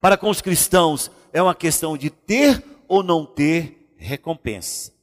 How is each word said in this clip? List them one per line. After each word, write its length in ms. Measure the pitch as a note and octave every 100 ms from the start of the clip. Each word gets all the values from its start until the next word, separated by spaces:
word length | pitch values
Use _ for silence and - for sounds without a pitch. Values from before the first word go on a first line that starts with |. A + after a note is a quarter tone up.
Para 160 | F#3 G3
com 120 | G#3+
os 120 | G3+
cristãos, 680 | - E3 - F3+ E3+ D3 - _ _
é 80 | D3+
uma 140 | F3+
questão 420 | E3+ F3 D3+ D#3+ D3+
de 140 | C#3+
ter 540 | - - A3 C#4+ C4 - - _
ou 160 | F#3+
não 200 | F#3 E3+
ter 680 | D3+ - D3 E3 D3+ - _ _
recompensa. 960 | E2+ C#3 - D#3+ - G#2 - - - _